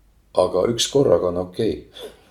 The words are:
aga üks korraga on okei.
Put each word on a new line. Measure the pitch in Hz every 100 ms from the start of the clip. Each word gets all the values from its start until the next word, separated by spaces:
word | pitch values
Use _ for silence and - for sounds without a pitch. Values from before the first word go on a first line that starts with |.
| _ _ _ -
aga | 90 90 107
üks | 120 -
korraga | 139 135 87 90
on | 87
okei. | 90 - 110 - - - - - _